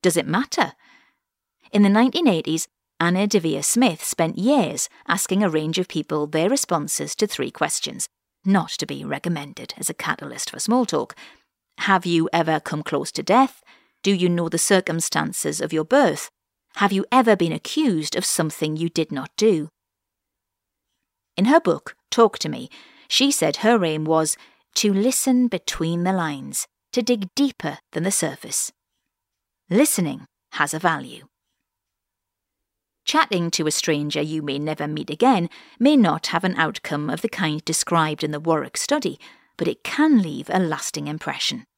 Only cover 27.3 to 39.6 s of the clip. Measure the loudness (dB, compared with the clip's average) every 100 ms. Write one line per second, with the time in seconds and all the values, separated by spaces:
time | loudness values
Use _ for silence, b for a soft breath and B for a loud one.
27.3 | -2 -2 -2 -8 -10 _ -4 -2 -2 -4
28.3 | -6 -8 -6 -6 _ _ _ _ _ _
29.3 | _ _ _ _ 2 4 2 -2 -4 -14
30.3 | _ _ -2 -2 0 0 -2 -8 -18 -20
31.3 | _ _ _ _ _ _ _ _ _ _
32.3 | _ _ _ _ _ _ _ -2 0 0
33.3 | 0 -2 -2 -2 -2 -2 -2 -2 -4 -4
34.3 | -4 -4 -6 -6 -4 -6 -6 -8 2 4
35.3 | 4 0 B B B 4 6 6 2 -2
36.3 | 0 0 0 -2 -2 -6 -4 -4 -4 -4
37.3 | -2 -2 -2 -4 -4 0 2 2 -2 -4
38.3 | -4 0 0 0 -8 -2 0 -2 -6 B
39.3 | B B -4